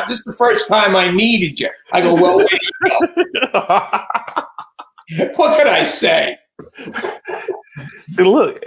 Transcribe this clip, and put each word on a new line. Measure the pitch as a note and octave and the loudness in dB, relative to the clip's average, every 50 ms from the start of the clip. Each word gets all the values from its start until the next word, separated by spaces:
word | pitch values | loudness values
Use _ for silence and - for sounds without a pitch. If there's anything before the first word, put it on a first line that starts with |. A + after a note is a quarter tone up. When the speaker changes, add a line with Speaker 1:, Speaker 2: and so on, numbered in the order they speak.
| - - | -2 -4
Speaker 1:
this | B3 A3+ | -8 -8
is | - | -10
the | - - | -12 -4
first | - A#3+ A#3+ G#3+ G#3+ - - | 0 2 2 2 2 0 2
time | G3+ G#3+ G#3 G3 F#3+ | 2 2 2 2 2
I | F#3 F3+ F3+ | 2 2 2
needed | F3+ F#3+ A3 A#3 A#3 G#3 F3+ D3+ C3+ - | 2 2 2 2 2 0 0 -2 -4 -6
you." | B2 A2+ - - _ - | -6 -6 -8 -10 _ -4
I | - D#3 | -2 0
go, | F3 F3 E3+ | 2 2 4
"Well, | E3 F3+ F3+ F3+ C#4 | 4 4 4 4 4
wait | G#4 - - - - - - - | 2 2 0 -2 -4 -6 -6 -4
a | F4 F#4+ - - F4 E4 - | -2 -2 0 0 0 0 0
minute." | E4+ - - - A3+ B3+ - - | -2 -2 -2 -2 -4 -4 -2 -2
Speaker 2:
<laughs> | F#3+ - - F3+ G3+ - - - F#3+ - - - A#3 - - - - - - - - - - _ - - - _ - _ - D#3+ D#3+ - - - | -2 0 0 0 0 0 -2 -4 -6 -2 -2 -2 -2 -2 -6 -8 -10 -10 -10 -14 -20 -20 -20 _ -20 -20 -20 _ -20 _ -10 -6 -4 -4 -2 0
Speaker 1:
What | - D4+ - D#4 | 2 2 4 4
could | D#4 C#4+ - | 4 4 4
I | F3 D#3+ - | 4 2 0
say? | - - - A3+ F3 D#3+ - - - - - _ _ _ - - - - - - - - - - - - - - - - - - - - - - _ - - - - - - - - | 0 -2 0 2 2 2 2 0 -2 -6 -10 _ _ _ -20 -20 -20 -20 -18 -18 -14 -10 -8 -8 -8 -10 -10 -12 -12 -12 -10 -8 -10 -10 -10 -14 _ -20 -18 -18 -18 -20 -20 -20 -6
Speaker 2:
See, | - F3+ F3+ | -2 2 4
look, | F#3+ G#3+ D4+ G#3+ C3+ - - - | 4 4 4 2 2 -2 -6 -6